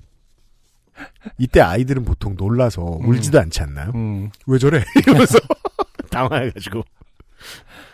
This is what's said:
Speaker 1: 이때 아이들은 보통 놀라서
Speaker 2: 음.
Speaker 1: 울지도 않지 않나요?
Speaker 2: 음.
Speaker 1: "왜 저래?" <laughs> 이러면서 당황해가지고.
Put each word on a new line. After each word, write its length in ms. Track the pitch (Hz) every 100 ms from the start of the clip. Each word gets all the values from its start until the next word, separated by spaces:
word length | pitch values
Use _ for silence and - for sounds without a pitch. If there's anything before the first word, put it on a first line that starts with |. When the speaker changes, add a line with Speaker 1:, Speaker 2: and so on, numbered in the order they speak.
| - _ _ _ _ _ _ _ _ - - _ - -
Speaker 1:
이때 240 | 123 -
아이들은 440 | 90 98 127 135 113
보통 300 | - 104 92
놀라서 640 | 95 120 123 90 85 82
Speaker 2:
음. 120 | 117
Speaker 1:
울지도 300 | 123 113 143
않지 220 | 82 95
않나요? 300 | 76 69 82 120
Speaker 2:
음. 340 | 110 101 104 - -
Speaker 1:
"왜 100 | 131
저래?" 260 | 139 156 101
<laughs> 140 | - -
이러면서 300 | 247 254 480 - - 403 - 392 - -
당황해가지고. 720 | - 127 143 123 104 92 110 - _ - _ _ _ - - - - -